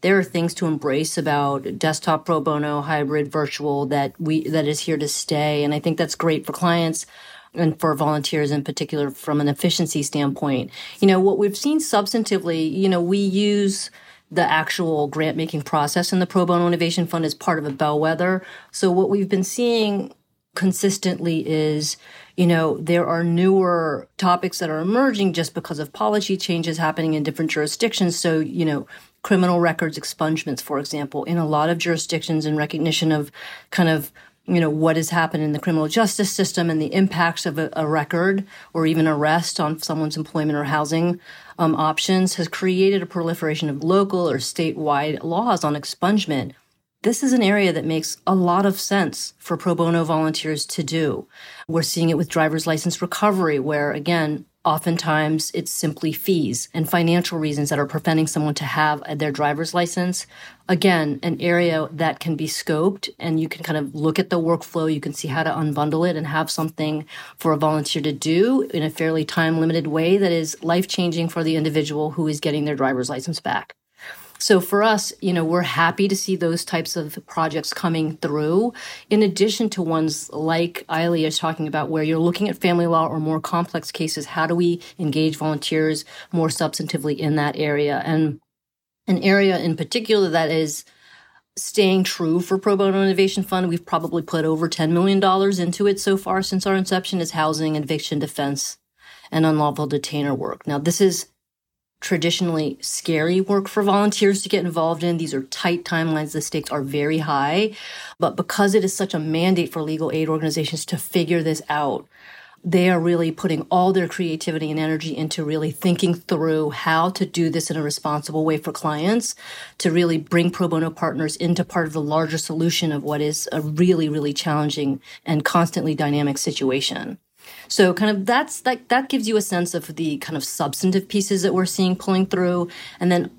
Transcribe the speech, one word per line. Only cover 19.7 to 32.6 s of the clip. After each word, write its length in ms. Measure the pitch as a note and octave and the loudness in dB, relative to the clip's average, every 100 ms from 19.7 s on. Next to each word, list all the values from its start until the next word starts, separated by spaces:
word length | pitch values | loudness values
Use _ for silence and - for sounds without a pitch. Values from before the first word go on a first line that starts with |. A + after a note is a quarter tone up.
| A#3 G#3+ G3+ - - _ _ _ | 2 0 -2 -6 -12 _ _ _
consistently 920 | - F#3+ F#3 G3+ G3 F#3 F3 E3+ D#3+ - | -2 0 2 0 0 -2 -2 -2 -2 0
is, 480 | D#3 D#3 D3+ D3+ - - - - - | 0 0 0 -4 -8 -14 -20 -12 2
you 100 | F3 | 4
know, 320 | E3 D#3+ - | 4 2 0
there 280 | D#3+ F3 - | 0 2 2
are 180 | E3 | 0
newer 840 | E3+ E3+ F#3 F#3+ F3+ E3+ D#3+ A#2 - - | 2 4 4 6 4 2 0 -4 -8 -2
topics 420 | F#3 F3+ F#3 - | 2 2 0 -4
that 100 | E3 | -4
are 80 | D#3 | -2
emerging 540 | F3 A#3+ C4+ G#3+ F#3+ | 0 4 2 4 2
just 200 | E3 D#3+ | 2 -2
because 280 | E3+ - D3+ | -4 -6 -8
of 120 | D3+ | -8
policy 440 | - G#3+ G#3 G3 F#3+ | -2 0 2 0 -2
changes 420 | - E3+ E3 D#3+ | 0 -2 -2 0
happening 360 | D#3+ D#3+ D#3+ | 0 0 0
in 100 | D#3 | 0
different 260 | D3+ - D#3 | -2 -2 -2
jurisdictions. 640 | D#3 D3+ - A3+ - F3+ E3+ | 0 -2 0 -2 2 0 0
So, 220 | E3+ D#3+ | 0 0
you 260 | D#3 F3 | 0 0
know, 220 | D#3+ D3 - - - _ | 0 0 -4 -16 -20 _
criminal 360 | - F#3+ F3+ F3 | 0 4 4 4
records 400 | E3+ D#3+ D#3+ D#3 | 2 0 -4 -4
expungements, 640 | - - D#3 D#3+ D#3 C3 | -10 -4 -2 0 -2 -8
for 160 | - C#3+ | -4 -4
example, 460 | C#3+ D3+ C#3 D3 | -4 -6 -6 -6
in 120 | - E3+ | -2 0
a 100 | D#3 | 2
lot 240 | D3+ D#3 | 2 2
of 80 | E3+ | 0
jurisdictions 680 | E3+ E3 - E3 - D#3 D#3 | 0 -2 -2 -4 -2 -2 0
in 100 | |
recognition 540 | D3+ | 0